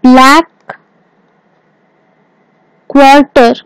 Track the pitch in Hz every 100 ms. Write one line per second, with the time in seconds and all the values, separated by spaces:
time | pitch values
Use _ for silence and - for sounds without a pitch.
0 | 254 254 262 302 320 _ _ - _ _
1 | _ _ _ _ _ _ _ _ _ _
2 | _ _ _ _ _ _ _ _ _ 269
3 | 269 285 269 - 240 247